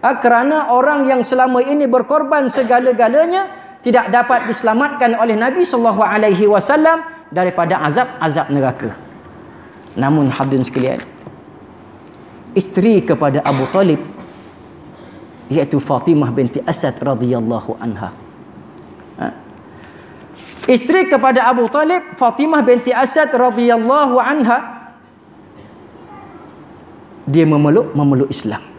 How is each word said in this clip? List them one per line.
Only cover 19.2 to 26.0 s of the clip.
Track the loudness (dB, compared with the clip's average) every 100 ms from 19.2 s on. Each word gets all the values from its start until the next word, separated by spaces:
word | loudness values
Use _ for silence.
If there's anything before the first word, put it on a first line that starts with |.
| -10 -10 -20 -20 -20 -20 -20 -20 -20 -20 -20 -20 -20 -14 2
Isteri | 2 4 0 2
kepada | 2 2 2 2
Abu | 2 0
Talib, | 0 0 0 -4 -2
Fatimah | -2 0 0 2
binti | 4 2 2
Asad | 0 0 2 0
radhiyallahu | 2 0 2 2 2 2 2 2 2
anha, | 0 0 2 0 -2 -16 -20 -20 -20 -20 -20 -20 -20 -20 -20 -20 -20 -20